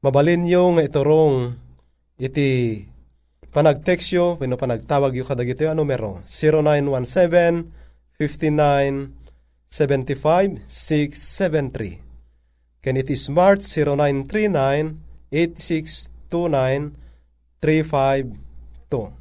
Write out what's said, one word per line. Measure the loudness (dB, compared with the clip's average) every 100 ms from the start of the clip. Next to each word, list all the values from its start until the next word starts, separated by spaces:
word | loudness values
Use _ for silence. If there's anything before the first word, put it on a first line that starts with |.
| 2
mabalin | 4 4 2 2
nyo | 4 4 4
nga | 2
iturong | 0 4 4 4 2 -2 -8 -16 -20 _ _ _ _
iti | -6 0 2 2 0 -4 -10 -20 -20 _ _ _ -6
panagteksyo, | 2 4 2 0 -2 0 0 0 0
wenno | -4 -2
panagtawag | -2 -4 -2 0 0
yu | -2 -6
kadagitoy | -4 -4 -2 -2
a | 0
numero, | -2 -2 -4 -10
zero | -14 -2 2 2
nine | 4 2 2
one | -2
seven, | -2 2 4 4 4 2 -4 -14 -20 _ _ _
fifty | -6 -2 0
nine, | 2 4 4 0 -2 -8 -16 -20 _ _ _ _
seventy | -2 0 0 -2 -2
five, | 2 2 2 -2 -14
six | -14 -2 0 -2 -6
seven | -12 -4 -2 0 -4
three. | -6 -10 -10 -20 -20 _ _ _ _ _ _
Ken | -4 -2
iti | -2 -4
Smart, | -2 2 4 4
zero | 0 -2 0 2
nine | 0 0
three | -2 -2 0
nine, | 0 0 0 -2 -8 -18 -20 -8
eight | -2 -2 -4
six | -6 -4 -4 -10 -10 -16 -6
two | -4 0
nine, | 0 0 0 -4 -12 -20 -20 _ _ _ _
three | 0 2
five | 2 0 2 0 -2 -10 -18 -20 -20 -20 -8
two. | -6 -6 -14